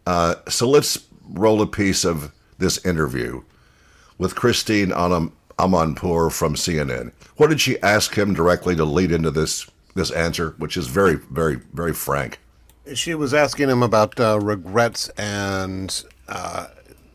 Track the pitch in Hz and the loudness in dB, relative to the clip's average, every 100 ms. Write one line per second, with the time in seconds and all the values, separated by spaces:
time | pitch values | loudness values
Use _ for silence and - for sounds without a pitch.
0 | - 87 85 - - - 120 147 - - | -2 2 2 0 -6 -2 4 4 2 -6
1 | - - - 87 110 107 104 - 98 90 | -10 -20 -14 0 2 4 2 0 0 2
2 | 87 80 76 - _ - 90 - 92 82 | 0 -2 -8 -16 _ -4 -2 -2 -2 0
3 | 73 64 60 64 - _ _ _ _ _ | -2 -2 -6 -8 -16 _ _ _ _ _
4 | _ - 92 - 120 - - 104 92 - | _ -6 -6 0 0 0 0 0 0 0
5 | 87 87 80 - _ - 92 90 80 69 | 2 2 -2 -8 _ -2 2 4 2 -2
6 | 90 82 82 - 80 73 - 78 69 60 | -2 2 0 0 -2 -2 -2 -2 -4 -6
7 | 62 _ - - 151 151 131 123 98 104 | -8 _ -14 2 4 4 0 0 2 2
8 | - 110 101 80 85 87 90 85 78 78 | 2 0 0 2 4 2 2 0 2 2
9 | 90 85 80 73 78 - - _ _ 92 | 2 2 0 0 -2 -4 -10 _ _ -6
10 | 80 82 82 80 80 - 80 92 65 78 | -4 -2 -2 -2 -6 -6 -8 -6 -2 2
11 | 95 71 - 69 80 64 - 76 85 73 | 4 2 -4 -2 -2 -2 -8 -6 -6 -4
12 | - 69 62 - _ _ _ _ - 143 | -4 -4 -4 -10 _ _ _ _ -12 -8
13 | 170 160 143 147 139 143 139 123 120 110 | -6 -4 0 2 2 2 2 4 4 4
14 | 107 - 113 107 104 104 85 107 117 - | 2 2 2 2 0 -4 -2 0 0 -2
15 | - - 104 101 98 95 95 95 95 - | -10 -8 -6 -4 -2 -4 -4 -6 -8 -8
16 | - - - 95 85 90 - - - - | -12 -20 -14 -10 -8 -10 -12 -18 -20 -20
17 | _ | _